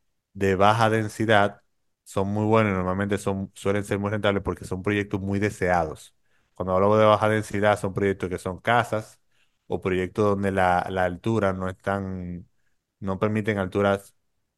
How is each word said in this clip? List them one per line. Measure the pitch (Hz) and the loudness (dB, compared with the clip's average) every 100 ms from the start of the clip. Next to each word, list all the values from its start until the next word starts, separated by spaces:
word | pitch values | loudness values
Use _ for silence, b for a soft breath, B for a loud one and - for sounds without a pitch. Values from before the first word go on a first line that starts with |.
| _ _ _ | _ _ _
de | 98 98 92 | -2 0 4
baja | 101 110 110 | 4 4 2
densidad, | 110 107 - 110 107 101 101 _ _ _ _ | 2 -2 -2 4 4 4 -2 _ _ _ _
son | - - 98 | -8 -4 -2
muy | 104 107 | 0 2
buenos | 113 107 | 2 2
y | 95 | 0
normalmente | 90 92 101 98 | -2 -2 -2 -2
son, | - 98 98 - | -4 -6 -8 -6
suelen | 98 101 | -4 -2
ser | 101 101 | -2 -4
muy | 101 | -2
rentables | 104 101 98 | -2 0 0
porque | 98 87 - | -2 -8 -8
son | 92 | -6
proyectos | 95 104 101 101 | -2 -2 -2 -4
muy | 95 101 | -4 -2
deseados. | 104 - 90 87 80 76 - _ _ _ _ | -2 -2 0 0 0 -6 -18 _ _ _ _
Cuando | - 92 | -10 -2
hablamos | 92 101 107 | 2 4 6
de | 107 | 6
baja | 104 107 | 6 4
densidad, | 107 101 101 104 101 | 0 -2 0 2 2
son | 101 | -2
proyectos | 92 98 95 90 | -2 -2 -2 -4
que | 90 | -6
son | 95 87 | -8 -6
casas | - 120 110 107 110 - _ _ _ _ - | 0 2 2 -4 -8 -18 _ _ _ _ -10
o | 92 | -6
proyectos | 98 92 90 - 104 | -2 -2 -2 0 2
donde | 101 98 | 2 0
la, | 95 92 90 90 | 2 4 2 0
la | 95 90 | -2 -2
altura | 87 113 113 98 | -2 -2 0 0
no | 92 92 | -2 -6
es | 92 | -6
tan, | - 98 95 92 87 87 - _ _ _ _ - | -4 -4 -4 -8 -10 -12 -16 _ _ _ _ -12
no | 98 95 | -8 -4
permiten | 107 107 107 101 | -2 -2 -2 -2
alturas, | 95 101 101 98 - _ _ _ _ | -2 0 0 0 -4 _ _ _ _